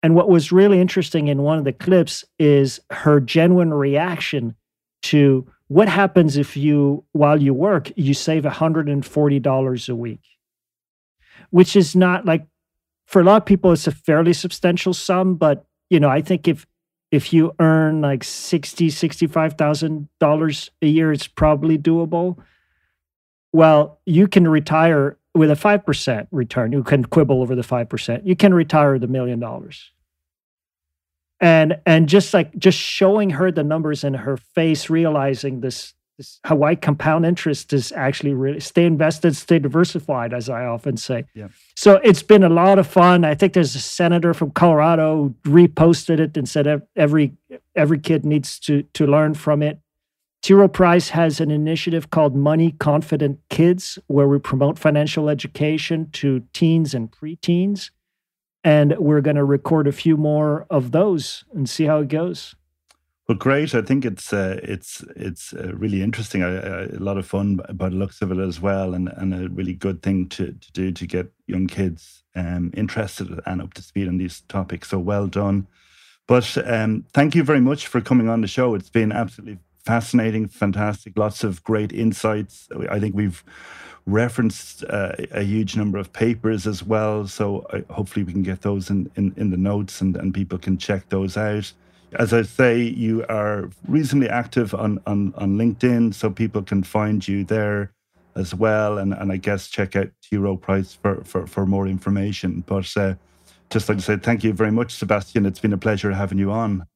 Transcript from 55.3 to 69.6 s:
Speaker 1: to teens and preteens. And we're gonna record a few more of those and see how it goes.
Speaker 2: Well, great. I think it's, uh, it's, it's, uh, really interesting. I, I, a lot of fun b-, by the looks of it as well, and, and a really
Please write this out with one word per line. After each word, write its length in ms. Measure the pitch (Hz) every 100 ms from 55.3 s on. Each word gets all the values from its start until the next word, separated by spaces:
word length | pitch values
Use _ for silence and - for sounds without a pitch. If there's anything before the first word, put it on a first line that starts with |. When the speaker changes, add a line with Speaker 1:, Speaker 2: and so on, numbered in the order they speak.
| 143 147 - 151 156 - 165 160
Speaker 1:
to 320 | - 139 131 123
teens 400 | - 165 165 156
and 180 | 127 113
preteens. 800 | _ 151 165 - 175 190 202 - _ _ _ _ _ _ _
And 320 | - 151 147 190
we're 220 | 151 151
gonna 220 | 143 143
record 440 | 139 143 - 160 143
a 40 |
few 260 | 139 170 156
more 500 | 151 151 151 147 -
of 220 | 156 123
those 520 | 147 208 170 139 - _
and 160 | 220 131
see 180 | - 156
how 120 | 151
it 120 | 143
goes. 440 | 156 165 87 - _ _ _ _ _ _ _ -
Speaker 2:
Well, 80 | 107
great. 380 | 135 139 151
I 80 | 120
think 240 | 107 135 127
it's, 260 | 95 -
uh, 260 | 101 95 95
it's, 420 | - 98 - - - -
it's, 360 | 90 85 -
uh, 180 | 82 90
really 300 | 92 104 98
interesting. 400 | 98 113 110 101
I, 140 | 90 92
I, 260 | - 92
a 160 | 95 -
lot 180 | 98 98
of 80 | 95
fun 300 | 98 101 95
b-, 180 | -
by 160 | 95 92
the 60 | 92
looks 260 | 98 -
of 100 | 98
it 60 | 92
as 240 | 95 80
well, 320 | 95 98 92
and, 160 | 90 92 -
and 160 | 95
a 160 | 92 90
really 240 | 90